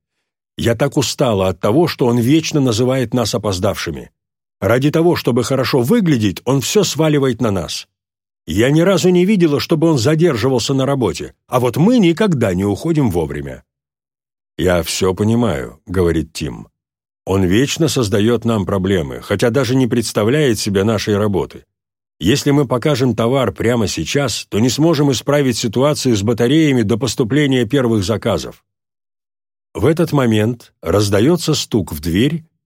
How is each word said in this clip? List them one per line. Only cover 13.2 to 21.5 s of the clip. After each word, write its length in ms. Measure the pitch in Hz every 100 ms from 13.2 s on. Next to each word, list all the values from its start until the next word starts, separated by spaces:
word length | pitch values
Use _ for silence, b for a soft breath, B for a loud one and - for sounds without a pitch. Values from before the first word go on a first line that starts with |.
| 76 73 69 64 _ _ _ _ _ _ _ _ _ -
«Я 240 | 87 87
все 320 | 80 - 95
понимаю», — 640 | 92 107 117 117 71 58 - -
говорит 480 | 92 85 82 76
Тим. 340 | - 73 55 - _ _ _ _ _ -
«Он 180 | 98 90
вечно 420 | 101 139 - 156
создает 560 | 135 107 104 110 117
нам 220 | 117 110 87
проблемы, 560 | 98 92 95 71 60
хотя 280 | - 104 123
даже 260 | 123 120 131
не 120 | 123
представляет 720 | 120 113 120 107 151 143 104
себе 240 | 107 98
нашей 340 | 104 104 - 101
работы. 480 | 104 92 71